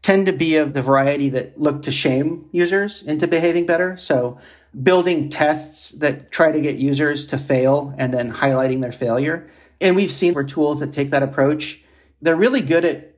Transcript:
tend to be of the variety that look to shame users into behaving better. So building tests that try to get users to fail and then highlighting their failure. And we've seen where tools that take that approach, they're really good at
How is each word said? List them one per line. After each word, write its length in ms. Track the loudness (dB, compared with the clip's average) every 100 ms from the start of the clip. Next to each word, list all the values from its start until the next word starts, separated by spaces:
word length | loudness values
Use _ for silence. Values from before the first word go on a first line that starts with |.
tend 240 | 4 2 2
to 80 |
be 240 | 0 2 2
of 160 | 2
the 80 | -2
variety 480 | 2 2 4 0 0
that 280 | -2 -6 -2
look 240 | -2 -2
to 80 | -4
shame 540 | -2 0 0 -2 -4 -6
users 500 | -2 0 0 -2 -8
into 240 | -6 -2 0
behaving 380 | 2 2 0 0
better. 300 | 0 0 -4
So 420 | -2 0 -2 -8 -20 -20 _ -2
building 460 | 4 4 4 0 -4
tests 640 | 0 0 0 -4 -10 -12
that 400 | -2 -2 -2 -10
try 200 | 2 2
to 80 | 2
get 160 | -2 -2
users 500 | -2 0 0 -2 -6
to 100 | -8
fail 560 | -2 2 4 2 0 -6
and 160 | -4
then 200 | -2 -4
highlighting 480 | -2 0 0 0 -2
their 100 | -4
failure. 560 | -4 -2 0 -2 -4 -10 _ _ _
And 160 | 2 2
we've 160 | 0
seen 220 | 0 0
where 100 | 0
tools 380 | -4 0 0 0
that 100 | -4
take 200 | -4 0
that 120 | 0
approach, 580 | 0 2 2 0 -4 -12 _ _ _ _
they're 140 | 0 4
really 260 | 4 2
good 220 | 2 2
at 300 | 2 -2 -10